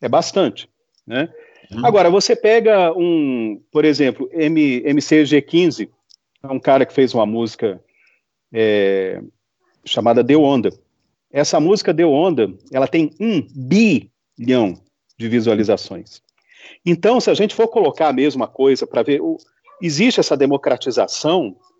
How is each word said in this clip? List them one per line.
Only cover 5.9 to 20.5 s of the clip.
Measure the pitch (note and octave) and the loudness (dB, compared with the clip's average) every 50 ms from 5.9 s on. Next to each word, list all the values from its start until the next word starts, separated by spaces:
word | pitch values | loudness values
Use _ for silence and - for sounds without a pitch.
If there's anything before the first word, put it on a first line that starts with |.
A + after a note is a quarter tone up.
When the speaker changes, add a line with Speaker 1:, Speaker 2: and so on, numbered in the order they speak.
| _ _ _ _ _ _ _ _ _ _ | _ _ _ _ _ _ _ _ _ _
Speaker 1:
é | - B2+ | -12 -10
um | C3+ C3 | -10 -4
cara | - D3+ C3+ C3+ B2+ | 0 2 2 2 2
que | - | 0
fez | - - C3 B2 - | 2 0 0 2 2
uma | A#2+ G#2+ | 0 -2
música, | G#2 A2 A#2 A#2 A2 - - A#2 G#2 F#2+ F#2 _ _ _ _ _ _ _ _ _ _ _ _ _ _ | 0 -2 -4 -4 -6 -6 -6 -6 -6 -6 -8 _ _ _ _ _ _ _ _ _ _ _ _ _ _
é, | - A2+ A2 G#2+ G#2 G#2 G2 G2 G2 F#2+ F#2+ F#2 F#2 F#2+ G#2+ G#2+ _ _ _ _ _ _ _ _ _ _ _ | -4 -2 0 2 2 2 2 0 0 0 -2 -4 -6 -10 -14 -18 _ _ _ _ _ _ _ _ _ _ _
chamada | - - A#2+ G#2+ A#2 A#2 B2 | -6 -6 -2 0 2 2 2
Deu | A#2+ B2 C#3+ D#3 | 2 4 4 4
Onda, | D3 C#3 C#3 B2 G#2 G#2 - _ _ _ _ _ _ _ _ _ _ _ | 4 2 2 0 -2 -4 -6 _ _ _ _ _ _ _ _ _ _ _
essa | - C#3 D3 - - D#3+ | -4 -4 -2 0 0 0
música | D3 E3+ G#3 G3 - G3 | 2 2 0 0 0 -2
Deu | E3 D#3 F3 E3 | 0 2 2 2
Onda, | C#3 C#3+ E3+ F#3+ E3 A#2+ A2 F#2 F2+ - _ - | 2 2 2 0 0 0 -2 -2 -4 -14 _ -8
ela | C#3 C3 C3+ - | -4 -4 -2 0
tem | - E3 D#3+ D3 - _ | 0 -2 -2 -2 -4 _
um | G#3 A3+ G#3+ D#3 - - - | -4 -2 -2 -2 -4 -6 -12
bilhão | C#3 B2+ B2+ E3 G#3 A#3 G#3+ D#3+ A2+ - _ _ _ _ _ _ - A#2 B2 B2+ B2 A2+ F#2+ E2+ F2 _ _ _ _ _ _ _ | -14 -4 0 2 2 4 4 2 0 -4 _ _ _ _ _ _ -8 -2 0 2 2 2 0 -2 -8 _ _ _ _ _ _ _
de | _ A2+ A2+ | _ -6 -2
visualizações. | A#2 A#2+ A2 A#2 A2 G#2+ G#2+ G2+ G#2 F#2 - - F#2+ E2+ - - - - _ _ _ _ _ _ _ _ - - - _ _ | -2 0 0 0 0 0 2 0 0 -2 -2 -12 -16 -16 -16 -20 -20 -20 _ _ _ _ _ _ _ _ -20 -20 -20 _ _
Então, | F3 E3+ E3+ E3+ G#3 B3 B3 | -2 -2 2 2 2 2 2
se | - - | 2 0
a | - | 0
gente | - G#3 G#3 - | 0 0 -2 0
for | - A3+ A3+ | -2 -2 0
colocar | - A#3 F3+ C#3+ B2 - D#3+ D3+ | 2 0 0 0 0 0 -2 0
a | |
mesma | C3 B2 C#3 D3+ C3 C3 A2+ | 0 0 0 0 0 -2 -6
coisa | - - - C3 C3+ C3 - - | -6 -2 0 2 2 2 0 -2
pra | - - A#2+ | -4 -4 -2
ver, | A#2 D3 C#3+ D3 | 0 0 -2 -2
o, | D#3+ E3 D#3+ - - _ _ _ _ _ _ - | -2 -4 -6 -8 -12 _ _ _ _ _ _ -8
existe | F#3+ E3 D3 C#3+ G#3+ C4 - G3+ | -6 -6 -2 2 0 2 2 0
essa | D#3+ - D3+ | 0 0 0
democratização, | C3+ C#3 C#3+ | 0 0 0